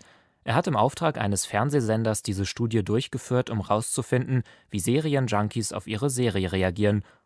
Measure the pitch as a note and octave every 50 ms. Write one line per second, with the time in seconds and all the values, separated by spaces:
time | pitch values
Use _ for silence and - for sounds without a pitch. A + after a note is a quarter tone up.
0 | - - - _ _ _ _ _ - - A2+ D#3 F3 F#3 C#3 G#2 A2 C3+ - -
1 | E3+ D#3 D3 A2+ G#2+ G2+ G2+ F#2+ - - - G#2 A#2 C#3+ C#3+ C#3+ A#2 G#2+ A2 A2+
2 | A2+ A2 G#2+ - - - G2 F#2+ G2 - - - A#2 A#2 A2+ A2+ F#2+ F#2 G#2 A#2+
3 | - - - A#2+ - - B2+ B2 B2 - A#2 G#2+ F#2 - G#2 G#2+ A2+ - - -
4 | A#2 - B2+ A2+ A2+ A2+ C3 B2 - - - - _ _ - G2+ - - B2 D3
5 | D#3 D#3 C#3+ C3+ C3 A2+ A2 G#2 G#2 G#2 - A#2 G#2 - - G#2 - - A2 G#2
6 | C3+ C#3+ B2+ B2 B2 A2+ F#2 G2 F#2 F2 F#2+ F#2+ F#2 F#2 F2 F#2 G#2 G#2 G#2 G#2
7 | - - - _ _